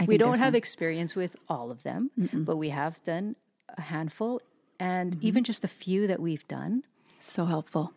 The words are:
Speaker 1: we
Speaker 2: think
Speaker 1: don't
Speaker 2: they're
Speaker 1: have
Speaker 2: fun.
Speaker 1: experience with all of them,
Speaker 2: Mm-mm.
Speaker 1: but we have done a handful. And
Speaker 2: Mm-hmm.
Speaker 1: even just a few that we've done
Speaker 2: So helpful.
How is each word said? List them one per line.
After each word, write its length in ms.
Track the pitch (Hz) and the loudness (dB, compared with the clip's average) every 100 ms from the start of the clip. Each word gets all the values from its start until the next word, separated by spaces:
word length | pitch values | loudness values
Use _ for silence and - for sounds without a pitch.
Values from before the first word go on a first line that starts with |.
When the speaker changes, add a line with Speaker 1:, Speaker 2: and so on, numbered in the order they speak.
Speaker 1:
we 40 | 170 | 4
Speaker 2:
think 140 | 214 | 6
Speaker 1:
don't 120 | 233 | 6
Speaker 2:
they're 80 | 247 | 6
Speaker 1:
have 140 | 262 | 4
Speaker 2:
fun. 20 | 240 | 4
Speaker 1:
experience 600 | - - 165 160 165 185 | 0 -4 -2 -2 -2 -2
with 220 | 180 - - | -4 -4 -6
all 240 | 139 120 | -6 -6
of 120 | 120 | -8
them, 280 | - 185 262 - | -6 -4 -2 0
Speaker 2:
Mm-mm. 240 | 175 - | 0 0
Speaker 1:
but 140 | 160 160 | 0 0
we 120 | 156 | 0
have 320 | 143 151 165 | 0 -2 -4
done 340 | 170 165 208 - _ _ - - | -4 -4 -4 -8 _ _ -16 -12
a 40 | |
handful. 600 | 151 156 160 - 220 247 - _ _ - | -6 -4 -4 -4 -4 -4 -8 _ _ -6
And 360 | 185 185 180 170 | -2 0 -2 0
Speaker 2:
Mm-hmm. 100 | 220 | 2
Speaker 1:
even 160 | 220 | 4
just 200 | 233 214 | 2 -2
a 60 | 196 | -4
few 380 | - 175 190 202 | -6 -2 2 2
that 120 | 180 | 0
we've 280 | 165 151 - | -2 -4 -6
done 340 | 135 151 247 - _ - - | -8 -2 -2 -4 _ -20 -18
Speaker 2:
So 240 | - - 170 | -8 -2 0
helpful. 480 | 156 - 160 165 | 0 0 -2 -2